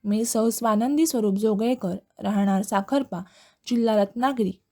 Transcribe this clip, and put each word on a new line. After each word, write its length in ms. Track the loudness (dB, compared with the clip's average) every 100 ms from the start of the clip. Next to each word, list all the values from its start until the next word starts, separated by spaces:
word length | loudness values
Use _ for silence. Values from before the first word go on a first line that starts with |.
मी 200 | 0 -2
सौ 260 | 0 0 0
स्वानंदी 560 | 0 0 2 2 2 2
स्वरूप 280 | 2 0
जोगळेकर, 600 | 2 0 0 0 -2 -4 -6 _ -8
राहणार 440 | -2 0 2 0
साखरपा, 560 | 0 -4 0 -2 -2 -10 -12 _ -20 _ -4
जिल्हा 300 | 0 2 2
रत्नागिरी, 560 | 0 0 -2 0 -2 -4 _